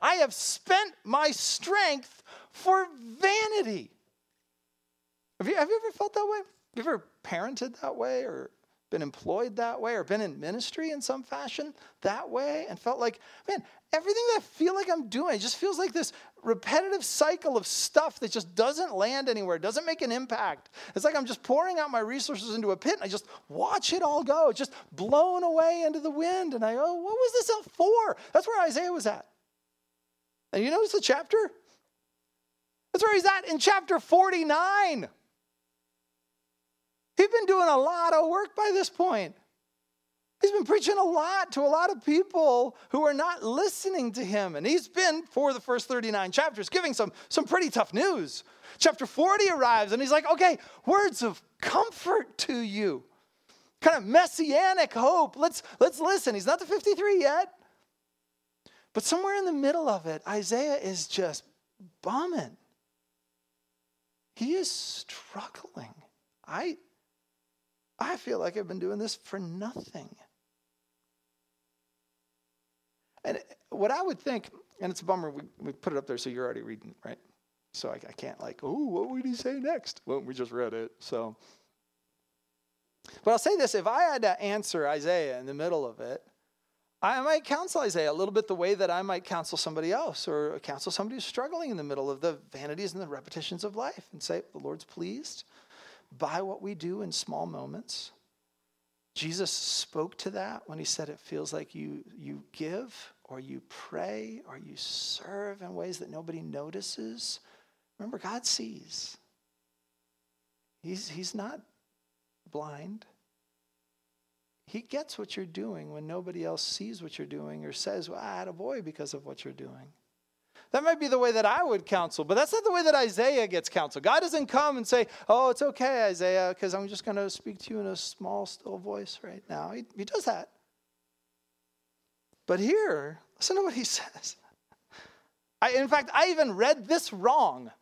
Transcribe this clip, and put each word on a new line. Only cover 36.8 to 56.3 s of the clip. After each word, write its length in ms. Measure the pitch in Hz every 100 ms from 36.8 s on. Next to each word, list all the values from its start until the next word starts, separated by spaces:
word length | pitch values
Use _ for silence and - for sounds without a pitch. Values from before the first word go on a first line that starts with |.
| _ _ _ -
He'd 120 | 403
been 160 | 466 392
doing 200 | 381 349
a 120 | 277
lot 340 | 285 349 339
of 160 | 320 320
work 260 | 359 415
by 180 | - 415
this 160 | 381 370
point. 440 | - 359 226 175 - _ _ _ _ _ _ _ _ _ _
He's 100 | 403
been 140 | 415 254
preaching 320 | 403 285 403
a 40 |
lot 480 | 359 339 320 381 359
to 100 | 269
a 0 |
lot 280 | 285 302 349
of 140 | 311
people 720 | - 311 381 359 302 247 254 - -
who 160 | 269 302
are 80 |
not 280 | 277 330 349
listening 720 | 220 262 392 - 381 370 247
to 100 | 214
him. 320 | 202 208 190
And 120 | 151 185
he's 200 | 339 254
been, 360 | - 370 311
for 300 | 330 - 285
the 60 | 254
first 280 | - 247 -
thirty-nine 420 | 247 226 208 185
chapters, 380 | 185 311 214 190
giving 240 | 359 339
some, 220 | 254 208 - -
some 160 | - 302
pretty 240 | 359 330
tough 240 | 233 214
news. 500 | 196 370 311 151 - - - - -
Chapter 300 | - - 175
forty 420 | - 339 403 403
arrives, 440 | 320 247 226 208
and 100 | 233
he's 80 | 269
like, 200 | 302 302
"Okay, 280 | 320 359 269 - -
words 380 | - 392 403 233
of 200 | 240 175 - _
comfort 720 | - 359 453 - 339 427 - -
to 220 | - 247
you. 440 | 226 202 208 135 - _ _ _ _ _ _ _
Kind 160 | 320 311
of 80 |
messianic 880 | 196 294 349 - 311 285 381 381 302
hope. 440 | 233 254 359 302 -
Let's, 240 | 330 - - -
let's 200 | 302 -
listen." 340 | 330 392 -